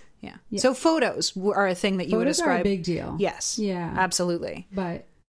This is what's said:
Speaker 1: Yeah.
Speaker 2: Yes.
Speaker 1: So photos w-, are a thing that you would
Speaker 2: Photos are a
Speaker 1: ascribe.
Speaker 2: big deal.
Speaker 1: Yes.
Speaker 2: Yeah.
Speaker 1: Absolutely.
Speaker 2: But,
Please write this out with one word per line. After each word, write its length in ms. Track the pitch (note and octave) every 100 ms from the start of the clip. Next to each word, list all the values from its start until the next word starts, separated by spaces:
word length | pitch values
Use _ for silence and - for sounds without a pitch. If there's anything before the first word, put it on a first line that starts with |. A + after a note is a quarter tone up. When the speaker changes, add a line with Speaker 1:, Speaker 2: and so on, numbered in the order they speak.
| - -
Speaker 1:
Yeah. 140 | - - -
Speaker 2:
Yes. 120 | G3+
Speaker 1:
So 120 | B3+
photos 580 | C4+ E4 D#4+ A3+ C#3 E3
w-, 220 | - F#3+
are 140 | G3+ G3
a 80 | F3+
thing 220 | G#3 F#3+
that 100 | F3+
you 80 | A3
would 60 | B3
Speaker 2:
Photos 140 | E4
are 80 | E4
a 40 | F3
Speaker 1:
ascribe. 80 |
Speaker 2:
big 200 | G3 G3
deal. 320 | E3+ E3 - D#3
Speaker 1:
Yes. 380 | F3+ - - -
Speaker 2:
Yeah. 360 | G#3 F3+ E3+ F#3
Speaker 1:
Absolutely. 680 | F#3 F3+ F3+ E3+ - D#2 -
Speaker 2:
But, 340 | G3 F3+ E3+ - _